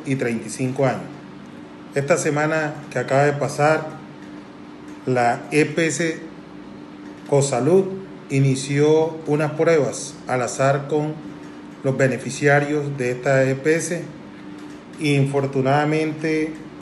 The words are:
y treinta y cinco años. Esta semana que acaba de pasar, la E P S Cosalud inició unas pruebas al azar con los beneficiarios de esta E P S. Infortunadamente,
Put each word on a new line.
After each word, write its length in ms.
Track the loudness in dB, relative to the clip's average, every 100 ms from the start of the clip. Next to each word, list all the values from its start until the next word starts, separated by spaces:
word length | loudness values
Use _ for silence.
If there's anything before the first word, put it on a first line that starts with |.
y 120 | -4 -2
treinta 320 | 0 -2 -6
y 20 |
cinco 340 | -4 -4 2
años. 160 | 0 0 -6 -14 -16 -18 -18 -18 -18 -18 -6
Esta 240 | -4 2 2
semana 560 | 2 2 2 0 -2 -6 -6
que 60 | -4
acaba 260 | 2 4
de 80 | 4
pasar, 540 | 2 -2 2 4 4 -2 -12 -16 -16 -16 -16 -16 -18 -18 -18 -16 -10 0
la 420 | 2 4 2 0
E 140 | 2
P 220 | 2 2 0
S 320 | 0 -2 -2 -10 -16 -18 -18 -16 -16 -16 -16 -16 -14 2
Cosalud 580 | 2 4 2 4 6 4 -2 -10 -14 -2
inició 920 | 2 4 2 0 4 6 6 4 -2 0
unas 260 | 0 0
pruebas 600 | 2 4 4 4 -2 -10 -12 -4
al 160 | -2
azar 460 | -2 2 2 2 2
con 260 | 0 0 -4 -10 -14 -16 -16 -16 -6
los 120 | -2 2
beneficiarios 1040 | 2 2 -4 0 4 4 4 0 -2 -2
de 140 | -2
esta 360 | -2 2 4 4
E 60 |
P 220 | 2 2 2
S. 260 | 0 -6 -8 -14 -18 -16 -16 -16 -16 -16 -16 -4
Infortunadamente, 1500 | 2 4 4 2 0 0 4 4 4 2 0 -2 -2 0 -2 -6 -14 -16